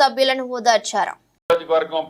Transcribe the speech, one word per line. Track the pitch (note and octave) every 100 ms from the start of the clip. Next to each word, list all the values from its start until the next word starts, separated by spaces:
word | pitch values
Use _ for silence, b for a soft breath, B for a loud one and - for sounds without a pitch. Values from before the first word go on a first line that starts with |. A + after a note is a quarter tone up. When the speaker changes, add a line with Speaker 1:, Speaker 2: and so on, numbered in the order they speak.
Speaker 1:
సభ్యులను | C#4 A#3 C4 C4 B3+ B3
ఓదార్చారు. | A3+ A3 - G#3 F3+ - _ _ -
Speaker 2:
నియోజకవర్గం | E3+ D#3+ D#3+ D#3 D#3+